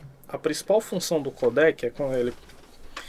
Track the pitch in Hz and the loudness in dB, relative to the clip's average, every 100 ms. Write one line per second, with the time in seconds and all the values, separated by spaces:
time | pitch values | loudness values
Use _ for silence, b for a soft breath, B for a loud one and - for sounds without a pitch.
0 | - - - 143 156 151 - 214 - 190 | -14 -20 -14 -4 -4 -2 2 2 2 -4
1 | - 160 135 - 123 127 160 - 120 - | -2 -2 -2 0 2 4 4 4 -4 -4
2 | 135 131 123 - - - - - B B | -2 0 -2 -4 -14 -20 -20 -20 B B